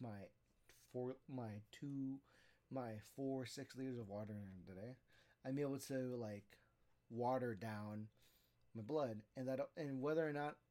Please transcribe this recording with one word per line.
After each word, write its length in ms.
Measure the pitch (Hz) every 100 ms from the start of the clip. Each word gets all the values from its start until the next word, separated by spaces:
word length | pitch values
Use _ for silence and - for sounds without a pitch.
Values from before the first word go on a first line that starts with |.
my 160 | 120 101 90 - _ _ - - -
four, 260 | 127 127 135 -
my 320 | 131 110 104 -
two, 460 | - 143 139 135 139 - - - - _
my 220 | 131 120 107 -
four, 300 | - 135 135
six 300 | 120 139 131
liters 240 | 123 131 120
of 100 | 98
water 240 | 101 107
in 300 | 104 98 92 90
the 140 | 92
day, 140 | 117 127 - - - -
I'm 140 | 131 135
able 180 | 139 135
to, 380 | - 135 127 123
like, 400 | 107 101 - - - _ _ _ -
water 420 | 117 120 131 123
down 540 | 98 113 104 107 107 107 - - - _ _ -
my 80 | 113
blood, 380 | 107 151 127 110 -
and 120 | 135 127
that, 120 | 131 143 175
and 240 | 143 131
whether 260 | 143 160 156
or 60 |
not 220 | 147 147 - _